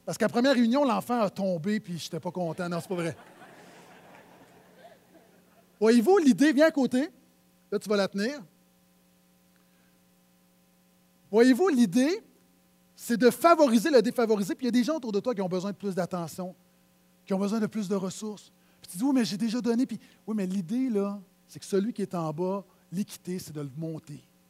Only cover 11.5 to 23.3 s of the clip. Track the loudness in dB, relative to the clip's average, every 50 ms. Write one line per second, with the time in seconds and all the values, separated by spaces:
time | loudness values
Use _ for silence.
11.5 | 6 4 4 2 4 4 4 4 4 2 2 2 0 -2 -6 _ _ _ _ _
12.5 | _ _ _ _ _ _ _ _ _ -14 -6 -4 0 2 4 2 2 4 4 4
13.5 | 6 6 6 4 4 4 2 4 4 4 4 4 0 -2 0 0 0 0 -2 -4
14.5 | -6 -4 -4 0 2 2 2 0 -2 -4 -4 -4 -4 -4 -2 -2 -4 -4 -4 -4
15.5 | -4 -4 -4 -6 -8 -8 -8 -6 -4 -4 -4 -4 -4 -8 -8 -8 -10 -12 -12 -12
16.5 | -12 _ _ _ _ _ _ _ _ _ _ _ _ _ _ -4 -4 -2 -2 -2
17.5 | -2 -2 -2 -2 -4 -6 -4 -2 -4 -4 -4 -6 -8 -8 -12 -12 -12 -14 -18 -20
18.5 | _ _ _ _ _ _ -20 -14 -8 -2 0 2 2 2 2 0 -2 -2 -4 -2
19.5 | -2 -2 -2 0 0 0 0 -2 -4 -12 -14 -18 _ _ -10 -6 -4 -4 -4 -4
20.5 | -4 -6 -6 -4 -4 -4 -2 -2 -2 -2 -2 -4 -6 -10 -16 _ _ _ _ _
21.5 | -20 -18 -10 -4 -2 -2 -2 -2 -4 -6 -6 -6 -6 -6 -4 -4 -4 -4 -4 -4
22.5 | -4 -6 -8 _ _ _ _ -10 -8 -8 -8 -8 -10 -16 -10 -10